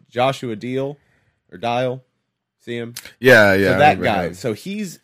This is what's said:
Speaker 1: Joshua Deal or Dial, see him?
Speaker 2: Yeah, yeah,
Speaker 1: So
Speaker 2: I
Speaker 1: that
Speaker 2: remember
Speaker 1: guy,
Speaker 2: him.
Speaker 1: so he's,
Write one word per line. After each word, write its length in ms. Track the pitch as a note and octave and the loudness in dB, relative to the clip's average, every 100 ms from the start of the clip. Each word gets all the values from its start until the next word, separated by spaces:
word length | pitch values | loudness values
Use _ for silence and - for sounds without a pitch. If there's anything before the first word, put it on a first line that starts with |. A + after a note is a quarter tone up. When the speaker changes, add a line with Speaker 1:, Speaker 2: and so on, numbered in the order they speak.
| _ | _
Speaker 1:
Joshua 460 | A#2+ C3 C3 B2+ G#2+ | -2 -2 -2 -8 -10
Deal 420 | A#2+ C3 C#3 C#3+ _ _ _ _ _ | -8 -6 -6 -10 _ _ _ _ _
or 60 | F2+ | -10
Dial, 460 | A#2 A#2+ B2+ B2+ _ _ _ _ _ _ | -6 -4 -4 -6 _ _ _ _ _ _
see 160 | - A#2+ | -12 -12
him? 160 | A#2 A#2+ - - | -12 -14 -20 0
Speaker 2:
Yeah, 340 | B2+ A#2 G2+ | 6 8 8
yeah, 140 | G2 F#2+ | 4 2
Speaker 1:
So 60 | F#2 | 4
Speaker 2:
I 20 | |
Speaker 1:
that 180 | D3 F2+ | 4 2
Speaker 2:
remember 60 | A#2 | -2
Speaker 1:
guy, 200 | G2+ E2+ | -4 -6
Speaker 2:
him. 60 | |
Speaker 1:
so 200 | F2+ B2+ | -8 -8
he's, 460 | G#2 F#3 G#3 G3 - | -8 -10 -10 -12 -14